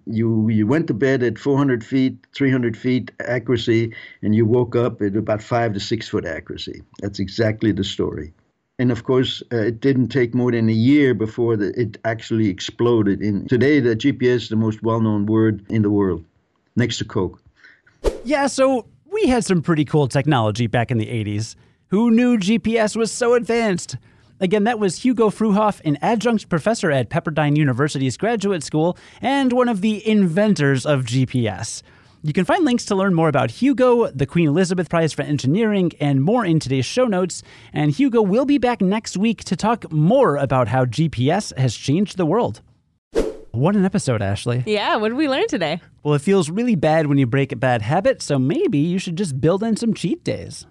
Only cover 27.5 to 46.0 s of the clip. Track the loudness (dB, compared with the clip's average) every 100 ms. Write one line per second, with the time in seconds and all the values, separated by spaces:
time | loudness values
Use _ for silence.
27.5 | 2 2 0 -2 -2 -4 -2 -2 0 -2
28.5 | -4 -2 -2 -2 -4 -12 -8 -2 0 2
29.5 | 2 0 0 -2 -2 0 2 2 2 2
30.5 | 2 2 2 0 0 0 0 0 0 -2
31.5 | -4 -8 -10 -18 -20 _ _ -4 -2 0
32.5 | 2 2 0 -2 0 2 2 2 2 0
33.5 | 0 0 4 4 4 2 -2 -2 2 2
34.5 | 2 2 0 -2 0 0 -2 -4 -2 0
35.5 | 0 2 2 0 0 0 2 2 0 2
36.5 | 0 0 -2 -2 0 0 0 -2 -6 -16
37.5 | -20 -8 -2 0 2 2 2 2 2 2
38.5 | 2 0 0 0 0 -4 -2 -2 -2 -4
39.5 | -2 0 -2 -2 0 4 4 4 2 0
40.5 | 0 2 2 0 0 -2 0 0 0 -2
41.5 | -2 -2 -2 -2 0 0 -2 0 0 -2
42.5 | -6 -18 _ _ _ _ -2 -2 -6 -8
43.5 | -2 2 2 2 0 0 -2 -2 -4 -2
44.5 | -2 -2 -2 0 0 0 0 0 0 -2
45.5 | -2 -2 -4 -8 _